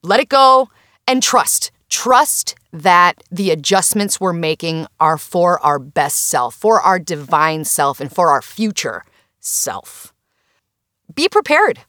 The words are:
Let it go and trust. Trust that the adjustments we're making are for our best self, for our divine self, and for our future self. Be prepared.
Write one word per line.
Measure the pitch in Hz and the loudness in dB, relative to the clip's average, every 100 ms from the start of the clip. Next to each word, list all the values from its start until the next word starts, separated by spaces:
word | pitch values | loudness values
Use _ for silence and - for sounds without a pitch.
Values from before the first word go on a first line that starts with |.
Let | 170 220 | 0 0
it | - | 2
go | 269 262 262 254 _ _ _ - | 4 6 6 2 _ _ _ -2
and | 262 | -2
trust. | - 247 - - - _ _ | 2 0 0 -4 -6 _ _
Trust | - 233 254 294 - - - _ | -6 2 2 2 -2 -8 -12 _
that | 165 156 175 175 - _ | -4 4 6 4 2 _
the | 180 196 | -6 -2
adjustments | 160 143 190 - 214 202 - | -2 0 0 0 -2 -4 -4
we're | 190 | -4
making | 170 160 156 165 160 156 _ | -2 -4 -4 -6 -6 -10 _
are | 156 160 | 0 0
for | - 175 175 175 | -4 0 0 2
our | 147 143 | 0 -2
best | 135 156 147 - - | -4 -4 -2 -4 -4
self, | 147 123 | -4 -4
for | - 214 220 | -2 2 2
our | 190 185 | 2 0
divine | 151 156 139 156 160 156 | -4 -10 -2 0 0 -2
self, | 151 - 139 135 | -4 -2 -2 -2
and | 139 | -8
for | - 170 | 0 2
our | 139 | 2
future | - - 214 - 135 90 - _ _ _ | -2 -6 -4 -4 -8 -10 -16 _ _ _
self. | - - - 92 - - - _ _ _ _ _ _ _ _ _ _ | -8 -6 -6 -10 -16 -20 -20 _ _ _ _ _ _ _ _ _ _
Be | - 339 | -6 -2
prepared. | 427 - 302 427 - | -2 0 0 2 -2